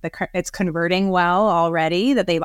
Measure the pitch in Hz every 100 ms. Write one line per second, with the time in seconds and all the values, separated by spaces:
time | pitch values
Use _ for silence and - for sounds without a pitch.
0 | 165 - 180 180 180 - 185 165 170 185
1 | 196 180 175 185 214 170 170 165 160 175
2 | 247 254 180 165